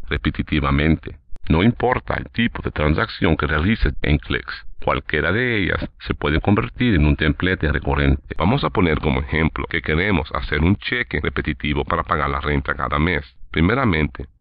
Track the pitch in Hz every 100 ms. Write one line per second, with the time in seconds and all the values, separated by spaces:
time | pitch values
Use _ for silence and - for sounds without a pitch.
0 | - - - - - 78 69 69 76 85
1 | - - - - - 80 107 120 120 123
2 | - 67 - - 117 - - - 76 78
3 | 113 - 98 78 73 76 87 113 - 71
4 | - 73 - 65 - - - - - 69
5 | - 76 73 101 127 113 87 80 - -
6 | - - 73 76 - 104 120 - 123 92
7 | 76 73 78 71 90 92 78 67 - 71
8 | 71 67 - - 85 139 78 - 87 76
9 | 78 65 73 78 78 - 73 82 78 78
10 | 98 92 - - - 73 80 101 - 123
11 | 123 78 76 76 76 71 73 71 67 85
12 | 80 85 71 69 73 71 69 71 65 71
13 | 78 85 - - - - 85 123 127 80
14 | 73 - 71 _